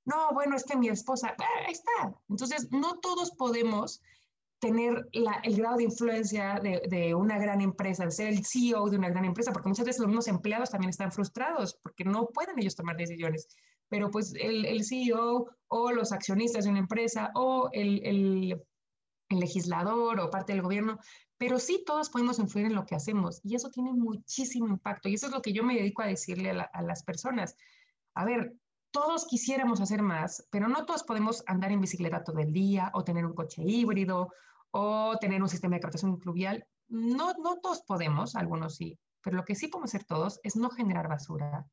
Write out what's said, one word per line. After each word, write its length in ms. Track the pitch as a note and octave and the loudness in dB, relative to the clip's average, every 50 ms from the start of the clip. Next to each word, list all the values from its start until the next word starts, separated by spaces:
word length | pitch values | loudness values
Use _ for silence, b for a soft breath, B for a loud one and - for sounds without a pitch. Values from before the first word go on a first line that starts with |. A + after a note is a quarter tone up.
| - | -4
"No, 260 | B3+ D4 D#4 D#4+ D#4 | -2 0 2 2 2
bueno, 240 | C4+ C4+ C#4+ C#4+ C#4 | 2 2 2 0 0
es 80 | C4 C4 | -2 -2
que 140 | - C#4+ | 0 2
mi 100 | B3+ A#3+ | 2 2
esposa", 480 | A3 G#3 - - - C4 B3 B3 A3 - | 2 2 0 -2 -2 -2 -2 -2 -4 -4
ah, 280 | - - A#4 A#4 - - | -2 -2 -2 0 0 -2
ahí 60 | - E4 | -4 -6
está. 420 | - - A4+ A#4+ A4 D#4 G3 - - _ - | -4 -2 0 0 0 0 -2 -6 -8 _ -6
Entonces, 420 | G3+ G3 C4 A#3+ D4+ D4+ A#3+ - | -4 -2 -2 -2 -2 -2 -2 0
no 300 | B3 C#4 C#4+ E4+ F4+ F4 | 0 2 2 2 0 -2
todos 300 | - F#4 F4+ F4+ F4 F4 | -2 -2 0 0 0 -2
podemos 680 | - - C4 B3 A#3 A#3 A#3 A3+ G#3+ G#3 - - - - b b b b b b b _ _ _ _ _ | -2 0 0 2 2 2 2 2 2 0 -2 -4 -6 -12 b b b b b b b _ _ _ _ _
tener 500 | - A3+ A3 A#3 A#3 A#3+ A#3 - - - | 0 2 2 4 4 2 2 0 -2 -4
la, 300 | - A3 A#3 G#3+ G#3 - - | 0 0 2 2 0 0 0
el 140 | A3+ G3+ | 2 2
grado 180 | G3+ A3+ A#3 B3 | 4 4 2 2
de 80 | A#3+ A#3 | 2 2
influencia 760 | G#3+ - - A#3 A#3 A3+ A3 A3 F#3+ G#3 G#3 G3 G3 G3 G3 G3 | 2 2 2 2 2 2 2 0 0 0 0 0 0 0 0 0
de, 200 | G3+ F#3 F3 - | 0 0 0 0
de 260 | F#3 F#3 F3 E3+ E3+ E3+ | 0 0 2 2 2 4
una 240 | F3 G3 A3 G#3+ | 4 4 4 2
gran 220 | G#3 G#3 G#3 G3+ G3+ | 2 2 2 2 2
empresa, 460 | G3 F#3+ - - F#3+ F#3+ F#3 F3 F3+ | 2 2 0 0 -2 -2 -2 0 -2
de 60 | E3+ | -2
ser 160 | E3 - G#3+ | -2 -2 0
el 180 | G#3+ G#3+ F#3+ - | 0 0 0 0
C 240 | - - B3+ A#3+ A#3+ | 0 2 2 4 4
E 60 | A#3 | 4
O 140 | G#3+ G#3 G#3 | 4 2 2
de 60 | G3+ | 2
una 140 | G3 F#3 F3 | 2 2 2
gran 160 | F3 F#3 F#3+ | 2 2 2
empresa, 260 | F#3 F3 G#3+ A#3 B3+ | 0 0 0 -2 -2
porque 160 | F#3 - - | -2 -2 0
muchas 180 | G3 G3 A3 A#3+ | 0 0 2 0
veces 140 | B3 B3+ B3 | 0 0 2
los 80 | A3+ | 2
mismos 220 | G3+ A3 A#3 A#3 A3+ | 2 2 2 2 0
empleados 400 | G3 E3+ - G#3 G#3+ A#3 B3+ - | 0 0 0 0 0 0 -2 -2
también 200 | - F#3+ F#3 F#3 | -2 -2 -2 -2
están 220 | F3+ - G3 F3+ | -2 -2 -4 -4
frustrados 680 | - - G3 - - A3+ B3+ D4+ E4+ D4 G3+ - - _ - | -2 -2 -4 -4 -2 -2 -2 -2 0 0 -2 -4 -6 _ -16
porque 220 | - - - F3+ | -14 -8 -4 -2
no 220 | F#3+ G3+ A3 A#3 | 0 0 2 0
pueden 300 | A#3 - C#4+ E4+ F#4+ F4+ | 0 -2 -2 -4 -2 -2
ellos 200 | B3+ G3+ F#3+ - | -2 -2 -2 -2
tomar 180 | - E3+ E3+ E3 | -4 -4 -4 -4
decisiones. 540 | E3 E3+ E3+ E3+ E3 E3 D#3+ D#3 D#3 - - b b b b b b b - | -4 -4 -6 -4 -4 -2 -2 -2 -2 -6 -10 b b b b b b b -6
Pero, 200 | G#3 G#3 G#3 G3+ | -2 -2 -2 0
pues, 240 | G3+ G#3+ G#3+ - - - | 0 -2 -2 -2 -4 -4
el, 260 | - A3 A3+ A3 G#3+ | -2 0 0 0 0
el 200 | - A3 G#3+ G#3 | 0 0 0 0
C 220 | - B3+ B3+ B3+ | 0 0 0 2
E 60 | A#3+ A#3 | 2 2
O 340 | A3+ A#3 A#3 A#3+ B3 A#3+ - - _ _ | 2 2 2 2 0 0 -2 -8 _ _
o 240 | - G#3+ A#3 A#3 A#3+ | -4 0 0 2 2
los 220 | A#3+ A#3 G#3 - G3+ | 2 2 0 0 -2
accionistas 500 | F#3+ - - F#3+ G3+ A#3 A#3 A#3 A3 G3 | -2 -2 0 0 2 2 2 2 2 2
de 60 | G3+ | 4
una 100 | G3+ G3 | 4 2
empresa 520 | F#3+ F3+ A3 A3+ A#3 A#3 A#3 A3 G#3+ G#3 - | 2 2 0 0 0 0 0 -2 -4 -2 0
o 320 | A3+ B3+ C4 C4 B3+ B3+ - - | 2 2 4 4 2 2 0 0
el, 320 | G#3 G3+ G3+ G3+ G3+ - | 0 0 2 2 2 2
el, 580 | - G3+ G3 G3 G3 F#3+ F#3+ F#3+ F#3 F3+ E3+ - _ _ _ _ _ _ _ _ _ _ _ _ | 2 2 4 4 4 4 2 2 0 -2 -4 -8 _ _ _ _ _ _ _ _ _ _ _ _
el 120 | - F#3+ F3+ | -2 0 0
legislador 840 | F3 - - F#3+ E3+ F3 F3 E3 F3 G#3 A3+ A#3 A#3 A3+ A3+ F#3+ | 2 0 0 -2 -2 0 0 0 0 0 2 2 2 2 2 0
o 80 | F3 D#3+ | 0 0
parte 240 | - F#3+ F#3 - G3 | -2 -2 -2 -2 0
del 80 | F#3+ | 0
gobierno, 360 | F3+ F3+ G3 G#3 G#3+ A3 A3 - B B B B B B _ | 0 0 0 0 0 0 -2 -4 B B B B B B _
pero 220 | - B3 B3 B3+ B3 | -4 0 0 2 2
sí 240 | B3 - F4+ - - | 2 2 0 0 0
todos 240 | - D4+ D4+ D4+ - | 0 0 0 0 0
podemos 300 | - A#3+ A#3+ B3 B3 A3 | 0 2 2 2 2 2
influir 280 | G#3 G3 - G#3 G#3 | 0 0 0 0 2
en 80 | A3 A3 | 2 2
lo 100 | G3 F#3+ | 0 -2
que 100 | - F3 | -2 -4
hacemos 460 | D#3 - A3 G#3+ G3+ F3+ E3+ E3+ - - | -4 -2 0 0 0 0 0 -2 -6 -6
y 120 | G3 A#3 | -4 -2
eso 140 | B3 B3+ C4+ | -2 -4 -4
tiene 220 | - B3 B3 C4 | -4 -4 -2 0
muchísimo 800 | B3+ A#3+ A#3 A3+ G#3+ G3 - - - C4 C4+ B3 - A#3+ A3+ A3 | 2 2 2 2 0 -4 -8 -6 -4 -4 -4 -2 -2 -2 0 0
impacto 400 | G3 F#3+ - A3+ G3+ - - G3 | 0 -2 -2 -4 -6 -4 -2 -2
y 60 | G3+ | -2
eso 100 | A#3 C#4 | 0 -2
es 80 | C#4 C4+ | -2 -4
lo 80 | C4 | -4
que 100 | - A3 | -2 -2
yo 120 | F#3+ A3 A#3 | 0 2 2
me 120 | B3 B3 | 2 2
dedico 280 | A3+ G3 G3+ G3+ - A3 | 2 2 0 0 -2 -2
a 40 | |
decirle 440 | G3+ F#3+ F#3 - - F3+ F3+ F#3+ F#3+ | -2 -2 -4 -4 -4 -4 -2 -2 -2
a 20 | F#3 | -2
la, 100 | F3+ F3+ - | -2 -4 -6
a 100 | - F3 - | -6 -4 -4
las 200 | E3+ E3+ - - | -4 -4 -4 -6
personas. 540 | - E3 - - B3+ B3+ A3+ F3+ - - b b b b b b b b b _ _ - | -8 -8 -6 -4 -2 -2 -2 -2 -4 -8 b b b b b b b b b _ _ -6
A 100 | F3+ F3+ | -2 0
ver, 300 | A3 A#3+ A#3 G3 - - - _ _ _ _ _ _ | 0 0 0 -2 -4 -8 -14 _ _ _ _ _ _
todos 360 | - C#4+ D4 D#4 E4 D#4 - | -2 0 2 2 2 0 0
quisiéramos 540 | - B3 A#3+ - B3+ C4+ C4+ C4 A#3 A3 F#3+ | -2 -2 -2 0 0 0 2 2 2 2 2
hacer 200 | G3 F#3+ G#3+ G#3 G#3 | 2 2 2 2 2
más, 440 | F#3+ E3+ D3+ E3 F3+ - - - _ | 2 2 0 -2 -2 -4 -10 -10 _
pero 180 | - G3+ G#3 A#3 | -2 0 2 2
no 160 | C4+ D#4 D#4 | 2 0 0
todos 180 | F4 E4+ D4+ - | -2 -2 -4 -2
podemos 400 | - A3 G#3+ G#3+ A3 A#3 A#3 - | -2 0 0 2 0 0 -2 -2
andar 260 | - F#3 F3+ F#3+ G3 G3+ | -2 0 0 2 2 2
en 80 | G3+ | 2
bicicleta 420 | F#3+ F#3 - F3 F3 E3 E3+ E3+ - | 2 0 0 -2 -2 -2 -2 -4 -4
todo 160 | - D#3+ D#3 | -2 -2 0
el 140 | D3+ D3+ D#3 | 0 2 2
día 380 | F#3+ G3 G3 G3 F#3+ F3+ G3+ - | 2 4 4 4 2 2 0 -2
o 100 | F#3 F3 | -2 -2
tener 220 | F3 E3+ E3+ E3+ | 0 0 0 0
un 80 | E3+ E3+ | -2 -2
coche 280 | E3+ D#3+ D#3 - - D#3+ | -4 -6 -6 -6 -2 0
híbrido 640 | F#3 A3 A#3+ A#3+ G#3+ G3 G3 F#3+ F3+ F#3 F3+ F3+ F3+ B B B B B B B B - | 2 2 4 4 4 2 2 2 2 0 0 -2 -4 B B B B B B B B -2
o 420 | G3+ G3+ G#3 G#3+ G#3+ G#3+ A3 A3+ A3 | -2 0 0 0 0 0 0 0 0
tener 200 | G#3+ F#3+ G3 F#3+ | 0 0 2 2
un 100 | F#3+ F#3 | 2 0
sistema 260 | F#3 E3 - F3+ F3 | 0 0 0 0 0
de 60 | E3+ | 0
captación 380 | F3 D#3+ - D#3+ F#3+ F#3+ F3+ F3+ | -2 -4 -4 -2 0 0 0 0
pluvial. 460 | - F3+ E3 F3+ F#3+ F#3+ G3+ A3+ - _ _ _ _ | -2 -4 -2 -2 -2 -2 -2 -4 -8 _ _ _ _
No, 460 | - A3+ A3+ A3+ A#3 B3 C#4 D#4+ F4+ F4+ | -8 -4 -2 0 2 2 2 2 0 -2
no 260 | F4 D#4+ E4+ F4+ F4 | -2 -2 -2 -2 -2
todos 220 | F#4 F#4 E4 - - | -2 -4 -4 -4 -4
podemos, 520 | - F#3+ F3 E3 D#3 D3 D#3 G#3 A#3 - | -2 -2 0 2 2 2 2 0 -2 -2
algunos 400 | F#3+ F3 E3 E3 D#3+ D#3+ D#3+ D#3+ | -4 -2 -2 -2 -2 -4 -4 -6
sí, 220 | - E3+ E3 D#3+ - _ _ _ _ | -8 -8 -10 -10 -14 _ _ _ _
pero 160 | - G3 F3+ | -4 -2 -2
lo 80 | F#3 F3+ | -2 -2
que 80 | - G3+ | -2 -4
sí 140 | - D#4+ | -4 -4
podemos 240 | D#4 - F#4 D4 G#3+ | -6 -6 -6 -6 -6
hacer 120 | - G3 - | -6 -6 -6
todos 360 | - D#3 D#3 E3 G3+ - - | -4 -2 -2 -2 -2 -4 -6
es 140 | - G#3 - | -6 -4 -2
no 160 | A3 A#3+ B3 | 0 -2 -2
generar 360 | A#3+ A#3+ A#3 G3 F3+ E3+ D#3+ | -2 0 0 0 0 0 -2
basura 600 | D#3+ D#3 C#3+ - - D#3+ D3 C#3+ D3 C#3+ C#3+ - - | -2 -4 -6 -6 -6 -6 -6 -4 -4 -6 -6 -8 -12